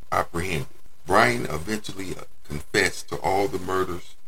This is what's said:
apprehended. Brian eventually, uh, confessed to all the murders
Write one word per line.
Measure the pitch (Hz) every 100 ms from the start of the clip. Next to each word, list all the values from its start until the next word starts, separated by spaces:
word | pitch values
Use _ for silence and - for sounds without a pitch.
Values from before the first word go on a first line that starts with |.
| -
apprehended. | 90 - 85 92 87 135 - - - -
Brian | 98 120 120 123
eventually, | 76 80 110 - 95 92 -
uh, | - -
confessed | - 73 - 107 92 - -
to | -
all | 85 95 98
the | 92
murders | 92 92 90 87 - -